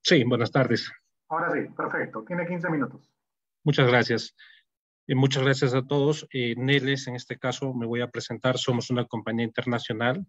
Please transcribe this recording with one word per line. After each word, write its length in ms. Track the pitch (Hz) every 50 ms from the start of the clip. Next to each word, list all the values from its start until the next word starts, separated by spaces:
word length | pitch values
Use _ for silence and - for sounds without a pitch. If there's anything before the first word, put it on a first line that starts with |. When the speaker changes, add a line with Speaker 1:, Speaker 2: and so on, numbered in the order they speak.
Speaker 1:
Sí, 220 | _ - 185 147 117
buenas 280 | 120 127 117 117 107
tardes. 400 | - 139 127 113 117 104 - - - - _ _ _ _ _ _
Speaker 2:
Ahora 220 | 156 160 170 170
sí, 160 | 170 135 - - -
perfecto. 480 | - 151 156 - 165 170 165 - - -
Tiene 240 | - 175 175 170
quince 220 | 170 180 170 165 180
minutos. 420 | 160 147 127 - - - _ _ _ _ _ _ _ _ _ _ _ _ _
Speaker 1:
Muchas 240 | 151 135 - 135
gracias. 480 | 123 123 123 113 - 120 110 - - _ _ - - - - _ _ _ _ _ _ _ _ _
Eh, 80 | - 131
muchas 260 | 131 135 135 135 139
gracias 320 | 131 139 135 135 147 127 123
a 80 | 131
todos. 460 | 131 135 143 143 139 147 156 151 - -
Eh, 220 | - 131 123 120 117
Neles, 520 | 120 127 131 139 139 127 135 139 135 -
en 80 | 127 123
este 240 | 123 - _ 123 -
caso, 340 | - 131 120 - 139 135 131
me 140 | 123 117
voy 140 | 113 120 120
a 100 | 120 120
presentar. 480 | - 117 - - 120 104 - 127 127 123
Somos 320 | - - 123 120 113 -
una 160 | 127 120 117
compañía 380 | - - 110 107 113 113 117 117
internacional. 760 | 113 - - 117 127 120 120 - - 113 107 117 123 135 190 190